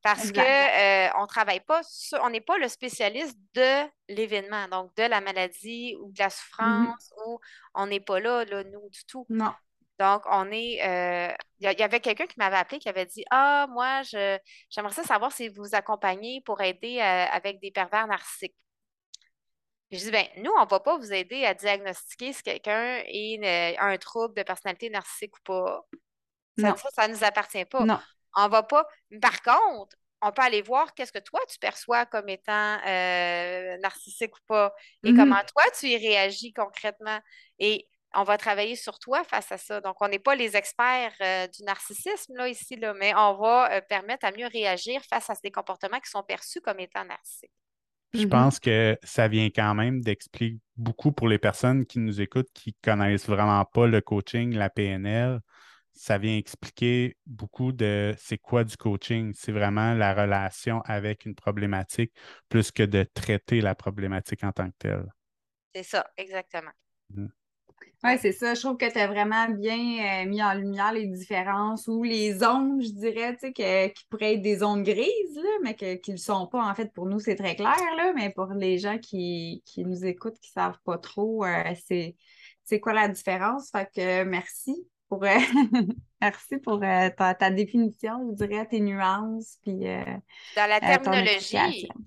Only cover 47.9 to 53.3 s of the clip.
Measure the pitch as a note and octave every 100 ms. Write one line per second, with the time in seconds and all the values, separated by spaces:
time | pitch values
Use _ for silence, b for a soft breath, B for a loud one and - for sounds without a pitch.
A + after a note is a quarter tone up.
47.9 | _ _ A#3 G#3 B2+ C3 B2+ - A2 A2
48.9 | A2 - - A2 A2 G#2+ - G#2 G#2 A#2
49.9 | C3 A2+ G2+ - - A#2 A2+ _ - A2+
50.9 | A2+ D3+ C#3+ A#2 G#2+ G#2+ - B2+ C3 B2
51.9 | B2 A2+ G2+ G2+ B2+ C3 - - - -
52.9 | G#2 G2+ G2+ -